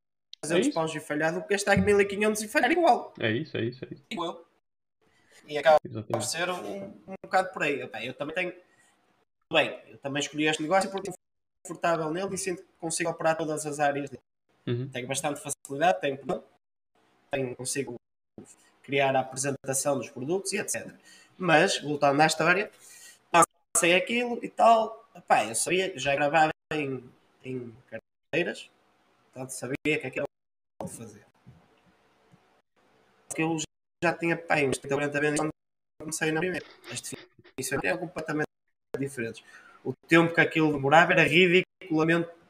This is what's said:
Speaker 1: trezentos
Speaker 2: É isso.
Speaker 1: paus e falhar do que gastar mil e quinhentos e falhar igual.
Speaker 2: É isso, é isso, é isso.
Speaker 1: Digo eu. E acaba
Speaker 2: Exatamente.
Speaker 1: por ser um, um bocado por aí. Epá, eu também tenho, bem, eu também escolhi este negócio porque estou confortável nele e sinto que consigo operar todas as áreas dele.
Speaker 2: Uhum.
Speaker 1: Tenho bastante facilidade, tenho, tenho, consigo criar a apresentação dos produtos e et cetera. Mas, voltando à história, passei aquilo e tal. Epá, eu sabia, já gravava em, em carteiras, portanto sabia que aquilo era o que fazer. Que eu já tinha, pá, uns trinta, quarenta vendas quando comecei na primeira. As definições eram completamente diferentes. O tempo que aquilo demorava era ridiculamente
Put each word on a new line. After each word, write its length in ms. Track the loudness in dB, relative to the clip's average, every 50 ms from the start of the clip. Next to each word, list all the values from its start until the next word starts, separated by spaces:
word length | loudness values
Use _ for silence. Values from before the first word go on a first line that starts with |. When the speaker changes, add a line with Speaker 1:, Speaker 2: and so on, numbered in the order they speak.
| -10 _ _ _ _ _ -16 -10 -4
Speaker 1:
trezentos 240 | 0 2 2 2
Speaker 2:
É 20 | 2
isso. 100 | 0 0
Speaker 1:
paus 160 | -2 -2 -4
e 60 | -8
falhar 340 | -8 -6 -4 -2 0 0 -2
do 80 | -4 -2
que 60 | -2
gastar 280 | -2 -2 2 2 4 4
mil 200 | 4 6 4 4
e 60 | 4
quinhentos 380 | 2 0 0 0 0 0 -2 -4
e 60 | -2
falhar 220 | 0 2 2 4
igual. 440 | 4 4 6 6 4 4 0 -6 -8 -4
Speaker 2:
É 140 | -2 -2 -2
isso, 240 | -2 -4 -6 -6
é 80 | -4 -4
isso, 180 | -4 -6 -8 -14
é 40 | -14
isso. 140 | -16 -18 _ _
Speaker 1:
Digo 140 | -8 -6 -6
eu. 200 | -8 -8 -10 -18 _ _ _ _ _ _ _ _ _ _ _ _ _ _ _ _ _ _ -20 _ -8
E 80 | -6
acaba 220 | 2 6 6 6 6 4
Speaker 2:
Exatamente. 300 | 0 -6 -10 -6 -4 -4
Speaker 1:
por 100 | -4 -4
ser 280 | -4 -4 -4 -2 -2
um, 340 | -4 -6 -6 -8 -10 -10 -10 -12 -16 -18 -16 -16
um 60 | -16 -16 -8
bocado 280 | 0 0 0 0 0 -4
por 100 | -4 -2
aí. 180 | -2 -2 -2
Epá, 240 | -6 -8 -10 -10 -10
eu 80 | -10 -8
também 220 | -8 -8 -6 -4
tenho, 180 | -4 -6 -6 -8 -12 _ _ _ _ _ _ _ _ _ _ _ _ _ _ _ _ _ _
bem, 300 | 2 2 2 2 -2 -8 -16 -20
eu 80 | -20
também 240 | -12 -8 -6 -4 -4
escolhi 260 | -4 -4 -4 -2 0
este 160 | 0 0 0 0
negócio 280 | 2 2 2 2 0
porque 180 | -4 -6 -8 -8
estou 160 | -10 -12 _ _ _ _ _ _ _ _ -16
confortável 480 | -14 -8 -2 0 0 0 0 -2 -4
nele 240 | -4 -4 -4 -6 -6
e 40 | -6
sinto 240 | -6 -6 -6 -8 -10
que 60 | _ _ _
consigo 300 | -8 -6 -4 -2 -4 -4
operar 260 | -4 0 0 0 0
todas 300 | 0 -2 -4 -4 -4 -6
as 160 | -6 -2 0
áreas 300 | 0 0 0 -2 -6 -8
dele. 120 | -12 -16 _ _ _ _ _ _ _ _ _
Speaker 2:
Uhum. 220 | -4 -4 -4 -4 -6
Speaker 1:
Tenho 180 | -8 -8 -6 -6
bastante 320 | -6 -4 -4 -4 -6 -6
facilidade, 640 | -8 -10 -10 -12 -10 -10 -4 2 2 2 2 2 -2
tenho, 420 | -4 -4 -6 -6 -6 -6 -6 -8 _ _ _ _ _ _ _ _ _ _ _ _ _ _ _ _ _
tenho, 260 | -6 -4 -4 -4 -6
consigo 400 | -8 -8 -6 -4 -4 -6 -6 -10 -14 -16 _ _ _ _ _ _ -20 -20 -20 -20 _ _ _ _ _ _
criar 340 | -4 0 2 2 2 2
a 40 | 0
apresentação 800 | -2 -2 -6 -4 -4 -4 -4 -4 -6 -4 -4 -2 0 0 0 -2
dos 120 | -4 -8
produtos 420 | -10 -10 -4 -4 -4 -2 -2 -4 -4
e 60 | -4
et 100 | -4 -6
cetera. 300 | -6 -8 -8 -10 -16 -20 _ -20 -20 -20 -20 _ _ -4
Mas, 400 | 2 4 6 6 6 4 2 -2
voltando 420 | -2 -4 0 2 4 4 6 6
à 60 | 4
história, 440 | 4 4 2 2 2 4 2 0 -4 -8 _ -20 -20 -20 -20 -20 -20 -20 _ _ _
passei 640 | 6 6 6 6 _ _ _ _ 0 2 4 4 4
aquilo 440 | 4 2 0 -2 -2 0 -2 -4 -6 -6
e 80 | -8
tal. 580 | 0 4 6 6 8 6 4 0 -6 -12 -18 _ _
Epá, 320 | -20 2 2 4 4 4
eu 80 | 0 -2
sabia, 440 | -4 -2 0 0 0 0 -2 -4 -4
já 160 | 0 0 2
gravava 360 | 2 2 2 4 4 4 4 2 -4 _ _ -6
em, 360 | -4 -4 -4 -6 -8 -10 -14 -20 _ _ _ _ _ _
em 320 | -10 -10 -10 -10 -12 -16 -20 _
carteiras, 840 | _ -16 -16 -16 _ _ _ _ _ -4 -2 -2 -2 -6 -10 -14 -20 _ _ _ _ _ _ _ _ _ _ _ _ _
portanto 180 | -14 -12 -12
sabia 480 | -10 -10 -8 -8 -8 -4 _ -2 -2 -2
que 80 | -4
aquilo 200 | -6 -8 -8 -8
era 600 | -8 -10 _ _ _ _ _ _ _ _ _ -14
o 40 | -12
que 60 | -12
fazer. 300 | -14 -18 -18 -20 -20 -20 _ _ _ _ -20 -20 _ _ _ _ _ _ _ _ _ _ _ _ _ _ _ -20 _ _ _ _ _ _ _ _ _ _ _ _ _ _ _ _ _ _ _ -4
Que 80 | -2 -2
eu 140 | 0 0 -2 -4 -8 _ _ _ _ _ _ 0
já 120 | 0 0
tinha, 220 | 0 0 0 0
pá, 200 | -2 0 0 2 2
uns 180 | 2 2 0 -2
trinta, 160 | -2 -4 -2
quarenta 260 | -2 -2 -2 -2 0
vendas 200 | 0 0 0 0
quando 100 | -2 -4 -6 _ _ _ _ _ _ _ _ _
comecei 320 | -12 -10 -6 -4 -2 -2 0
na 80 | 0
primeira. 240 | -2 -2 -4 -6 -10 -12 -18 _ _ -14
As 100 | -12 -12
definições 840 | -10 -12 -14 -14 -16 -20 _ -20 _ -16 _ -10 -6 -4 -4 -2 -2
eram 140 | -2 -2 -2
completamente 480 | -4 -8 -10 -10 -8 -4 -4 -4 -4 -4 _ _ _ _ _ _ _ _ -8
diferentes. 480 | -6 -6 -6 -6 -8 -8 -8 -10 -12 -18 -20 -20 -20 -20 -20 -20 _ -10
O 80 | -8 -8 -8 _
tempo 260 | 4 4 4 4 4 2
que 80 | 2
aquilo 320 | 2 2 2 2 0 2 0
demorava 400 | 0 2 4 6 6 6 6 4
era 120 | 4 4
ridiculamente 1040 | 4 4 4 4 6 4 2 2 0 _ _ -8 -2 0 0 2 2 2 0 0 -4 -8 -16 _ _